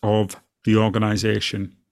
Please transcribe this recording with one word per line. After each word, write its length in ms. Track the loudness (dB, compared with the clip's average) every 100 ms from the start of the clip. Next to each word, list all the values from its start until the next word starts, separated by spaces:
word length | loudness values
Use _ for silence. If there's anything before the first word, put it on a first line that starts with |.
of 340 | 0 0 0 -6 _ _
the 120 | 2 2
organisation? 1000 | 4 2 0 0 -2 -2 -4 -6 -10 -12 _